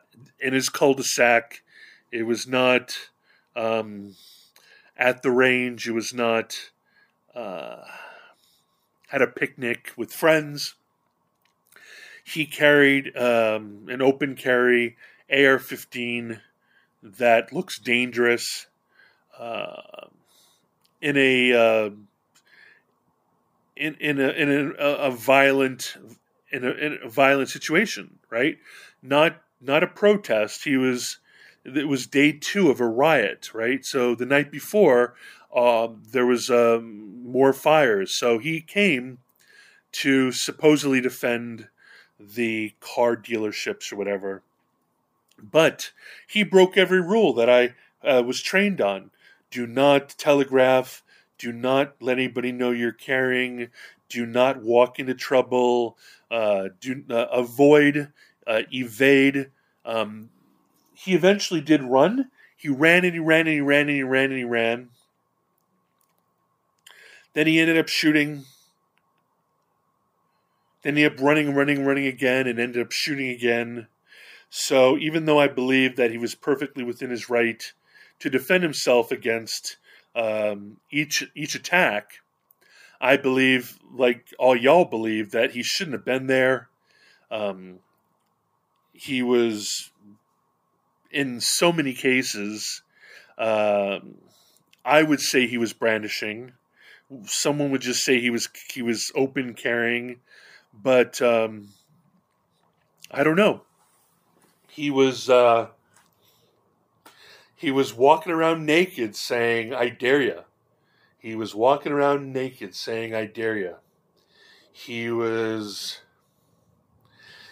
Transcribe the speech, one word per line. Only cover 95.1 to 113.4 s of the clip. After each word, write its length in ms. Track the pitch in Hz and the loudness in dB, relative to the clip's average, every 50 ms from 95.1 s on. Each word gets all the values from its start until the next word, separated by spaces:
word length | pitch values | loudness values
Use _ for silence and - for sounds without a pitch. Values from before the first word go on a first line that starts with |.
| 147 135 | 2 0
say 260 | - - - 135 127 113 | 0 0 0 0 0 0
he 100 | 120 120 | 0 -2
was 140 | 117 104 | -4 -4
brandishing. 800 | - - 120 113 110 107 107 104 - - 117 107 104 113 127 127 - _ _ _ _ _ _ _ - _ _ _ 135 123 - | -4 -2 -2 0 0 0 -2 -6 -8 -8 -8 -8 -10 -10 -14 -18 -20 _ _ _ _ _ _ _ -20 _ _ _ -20 -18 -12
Someone 480 | - - - - 156 143 147 143 139 | -8 -6 -4 -2 -2 -2 0 -2 -2
would 100 | 135 127 | -2 -2
just 220 | 120 123 120 - - | -2 -4 -4 -2 0
say 160 | - 131 120 | 0 0 0
he 100 | 120 123 | 0 -2
was, 200 | 117 117 - - - - - - - | -2 -4 -6 -8 -12 -16 -18 -14 -12
he 80 | 135 | -8
was 320 | 117 117 117 101 - - - | -4 -4 -4 -4 -6 -6 -2
open 380 | 147 135 135 135 143 127 123 110 | -2 -2 -2 -2 -6 -8 -8 -10
carrying, 640 | - - 127 117 120 117 117 120 120 120 123 123 123 _ _ _ - - - - _ _ _ _ | -8 -6 -4 -2 -2 -2 -2 -2 -4 -6 -10 -14 -16 _ _ _ -20 -20 -20 -20 _ _ _ _
but, 480 | 110 101 131 127 127 120 123 - - | -6 0 2 4 4 4 2 0 -2
um, 480 | 131 120 117 113 113 110 110 107 101 101 _ _ _ _ _ _ _ _ _ _ _ _ _ _ _ _ _ _ _ _ _ _ _ _ _ _ - - | 0 2 2 2 0 -2 -6 -12 -18 -20 _ _ _ _ _ _ _ _ _ _ _ _ _ _ _ _ _ _ _ _ _ _ _ _ _ _ -20 -10
I 140 | - 127 143 | -4 -2 0
don't 140 | 156 160 180 | 0 2 2
know. 240 | 214 185 120 - - _ _ _ _ _ _ _ _ _ _ _ _ _ _ _ _ _ _ _ _ _ | 2 2 2 -2 -8 _ _ _ _ _ _ _ _ _ _ _ _ _ _ _ _ _ _ _ _ _
He 180 | - 151 147 147 | -10 -6 -4 -2
was, 400 | 139 135 135 131 127 120 - 123 | 2 2 2 2 2 -2 0 4
uh, 380 | 127 123 123 120 117 113 110 - - _ _ _ _ _ _ _ _ _ _ _ _ _ _ _ _ _ _ _ _ _ _ _ _ _ _ - - _ _ - - - _ _ _ _ | 4 6 6 6 4 4 0 -4 -10 _ _ _ _ _ _ _ _ _ _ _ _ _ _ _ _ _ _ _ _ _ _ _ _ _ _ -20 -20 _ _ -20 -20 -20 _ _ _ _
he 140 | - 139 | -4 -2
was 220 | 135 135 135 117 107 | 0 0 0 -2 0
walking 380 | 113 127 143 - - - 185 | 2 4 4 4 4 2 -2
around 340 | 165 165 160 165 165 165 156 | -2 0 0 0 0 0 0
naked 520 | 151 151 170 185 180 - 127 117 107 101 - | 0 2 2 0 0 -4 -6 -8 -8 -8 -10
saying, 560 | - - 127 120 117 117 117 117 110 110 131 | -8 -6 -2 -2 0 0 0 -2 -4 -6 -4
"I 160 | 123 123 123 | -4 -4 -4
dare 320 | 120 - 123 123 139 147 | -4 -2 0 2 2 2
ya." 200 | 131 104 - 85 - _ _ _ _ _ _ _ _ _ _ _ _ _ _ _ | 2 0 -2 -6 -12 _ _ _ _ _ _ _ _ _ _ _ _ _ _ _
He 160 | - 113 110 | -14 -12 -10
was 180 | 110 110 98 98 | -8 -8 -8 -4
walking 380 | 104 113 131 143 143 - 165 | 0 2 2 2 0 -2 -4
around 400 | 147 143 143 143 143 143 139 135 | -2 0 0 0 0 -2 -4 -8
naked 420 | 131 131 131 131 131 - 110 95 - | -8 -8 -8 -8 -10 -14 -16 -16 -14
saying, 400 | - - 120 117 113 113 113 110 | -12 -10 -8 -8 -8 -8 -6 -6
"I 120 | 110 110 | -6 -8
dare 320 | 104 - 113 | -8 -8 -6